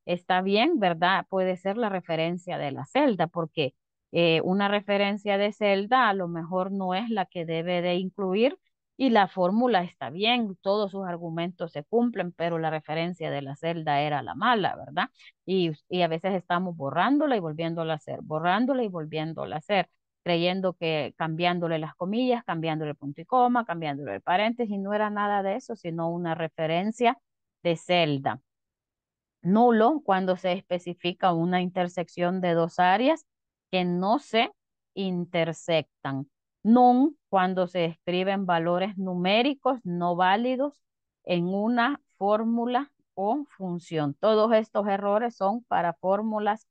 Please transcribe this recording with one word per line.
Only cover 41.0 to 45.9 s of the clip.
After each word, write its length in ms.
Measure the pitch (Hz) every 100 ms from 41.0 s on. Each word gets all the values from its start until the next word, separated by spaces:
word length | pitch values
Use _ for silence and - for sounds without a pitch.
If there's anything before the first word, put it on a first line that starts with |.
| _ _
en 240 | - 175 175
una 540 | 196 214 240 233 - _ -
fórmula 720 | 196 214 226 233 233 247 285 _ _
o 320 | - 202 277 285 -
función. 560 | 185 175 - 160 147 143
Todos 380 | 208 214 220
estos 340 | 220 220 214 202
errores 500 | 196 202 208 240 -
son 260 | 196 233
para 300 | - 180 170